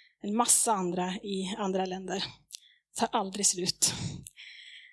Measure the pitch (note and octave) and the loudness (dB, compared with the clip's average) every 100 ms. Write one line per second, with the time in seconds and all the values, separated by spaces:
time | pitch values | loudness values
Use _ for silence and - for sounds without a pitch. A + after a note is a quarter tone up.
0 | _ _ G3+ A3 A#3 - A#3 G3+ F3+ F3+ | _ _ -2 2 6 6 4 2 2 0
1 | F3+ F#3 G#3 F#3+ F#3 A3 G3 F#3+ F#3 F#3 | -2 -4 -4 -4 -4 -2 0 0 -2 -4
2 | F#3 F#3+ - - - - - _ _ - | -6 -4 -6 -10 -14 -14 -14 _ _ -2
3 | A3+ A#3 G3 G3 F#3+ F3+ F#3 - - - | 0 0 -2 2 2 2 -2 2 2 2
4 | - - - - - - - - - | -6 -8 -14 -16 -20 -18 -18 -20 -20